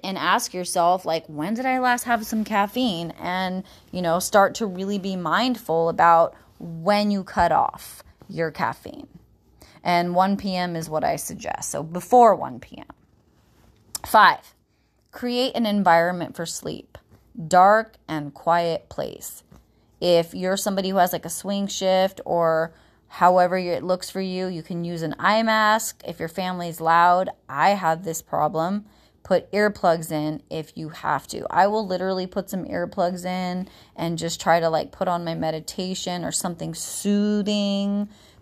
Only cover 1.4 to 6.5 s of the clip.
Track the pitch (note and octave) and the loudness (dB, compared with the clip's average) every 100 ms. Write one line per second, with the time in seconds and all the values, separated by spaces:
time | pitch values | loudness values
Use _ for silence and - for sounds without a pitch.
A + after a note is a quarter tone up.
1.4 | E3+ A3+ C4 C4 B3+ B3 B3 A#3 A3 A3 | -4 -4 -2 0 0 0 0 -2 -2 -4
2.4 | G#3 G#3+ G#3 B3+ B3+ E3+ E3+ - F3 F#3 | 0 0 0 -2 -2 -2 -6 -8 -6 -4
3.4 | F#3 F#3 - - - F3+ E3+ F3 - G#3 | -4 -4 -10 -20 -12 -4 0 0 4 4
4.4 | G3 - G#3+ F3+ G3 G3+ F#3+ F#3 E3 F#3 | 4 2 -6 -4 -4 -4 -4 -4 0 0
5.4 | B3+ A3+ - E3 E3 E3 E3+ E3 E3+ - | 0 -2 -2 0 0 4 6 8 6 0
6.4 | _ | _